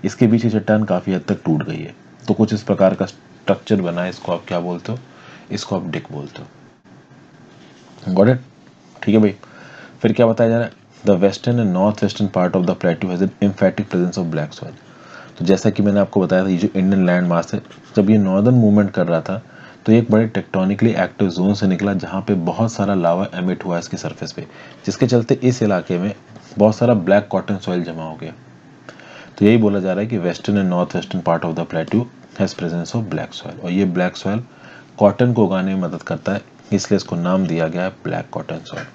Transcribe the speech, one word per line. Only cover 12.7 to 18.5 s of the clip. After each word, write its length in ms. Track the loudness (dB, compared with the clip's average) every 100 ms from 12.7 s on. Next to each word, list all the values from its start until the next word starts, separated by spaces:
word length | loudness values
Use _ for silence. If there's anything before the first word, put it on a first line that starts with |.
| 0
plateau 340 | 0 0 -2
has 120 | -2
an 120 | -2 0
emphatic 460 | -2 2 0 0 -4
presence 260 | -2 -2 -2
of 140 | -4
black 240 | -4 -6 -10
soil। 140 | -16 -16 -20 -20 -20 -20 -20 -6
तो 80 | 2
जैसा 240 | 2 2
कि 140 | 2
मैंने 160 | 2 2
आपको 220 | 2 0
बताया 220 | 2 2
था, 60 | 2
ये 80 | 0
जो 120 | 0
Indian 360 | 0 2 2 2
लैंड 220 | 2 2
मास 260 | 0 -2
है, 80 | -8 -10 -20 -4 0
जब 140 | 4
ये 80 | 4
northern 380 | 4 2 4